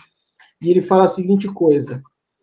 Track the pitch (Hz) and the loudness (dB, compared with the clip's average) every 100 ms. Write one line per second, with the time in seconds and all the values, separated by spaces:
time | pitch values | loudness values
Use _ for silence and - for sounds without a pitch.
0 | _ _ _ _ _ _ 165 180 180 190 | _ _ _ _ _ _ -2 0 2 2
1 | 185 - 180 196 196 - 165 143 127 131 | 2 2 0 0 -2 -2 0 0 -2 -12
2 | - _ _ _ | -16 _ _ _